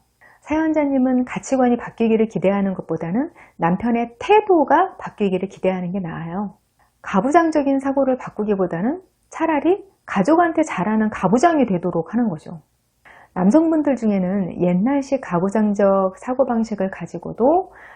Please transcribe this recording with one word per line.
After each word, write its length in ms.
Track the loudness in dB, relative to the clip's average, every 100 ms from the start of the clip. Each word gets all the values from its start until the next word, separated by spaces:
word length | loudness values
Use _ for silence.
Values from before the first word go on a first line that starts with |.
| _ _ _ _
사연자님은 840 | -6 -2 0 0 0 2 2 0 -2
가치관이 520 | -6 -4 0 2 0
바뀌기를 500 | -4 -2 2 2 2
기대하는 460 | 0 0 0 -2
것보다는 560 | -4 -6 -6 -4 -4 -4 -8 -20 -4
남편의 580 | -2 0 0 -2 -4 -4
태도가 760 | 4 4 6 2 4 2 2 -4
바뀌기를 500 | -12 -4 -2 -2 -6
기대하는 440 | -4 -4 -2 -4
게 80 | -6
나아요. 560 | -8 -10 -8 -8 -8 -12 _ _ _ _
가부장적인 800 | -4 0 4 4 4 2 0 0
사고를 380 | 0 0 0 -2
바꾸기보다는 840 | -6 -6 -2 0 -2 -2 -4 -4 -10 _ _
차라리 540 | -6 -2 0 0 0 -4 _ -6
가족한테 580 | 0 2 4 2 2
잘하는 460 | -2 -2 -2 0 -2
가부장이 540 | 0 0 4 4 2 0
되도록 480 | 0 -2 -4 -4
하는 160 | -2 -2
거죠. 320 | -4 -12 -18 _ _ _ _ -20 -20 _ 0
남성분들 600 | 4 4 4 2 0 0
중에는 680 | 0 0 0 -2 -4 -2
옛날식 600 | 0 2 0 0 -2 -4
가부장적 960 | -2 -2 0 0 0 2 2 4 0 -4
사고방식을 720 | -6 -2 0 0 -2 -4 -6
가지고도 800 | -6 -12 -12 -10 -2 2 2 -2 -12 -20